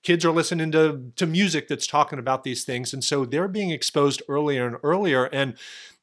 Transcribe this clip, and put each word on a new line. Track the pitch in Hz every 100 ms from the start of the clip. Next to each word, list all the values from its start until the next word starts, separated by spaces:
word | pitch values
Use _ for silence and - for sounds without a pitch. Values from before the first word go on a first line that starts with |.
kids | - 170
are | 165
listening | 165 156 170 160
to, | 156 160 143 127 -
to | 175
music | 165 202 156 -
that's | 139 -
talking | 147 143 139
about | 123 131
these | 135 123
things. | - 123 120
And | 135
so | - 143
they're | 123 143 196
being | 202 190
exposed | 156 - 147 143 131 -
earlier | 143 151 135 123
and | 120
earlier. | 143 180 196 131 127
And | 139 135 - - - - _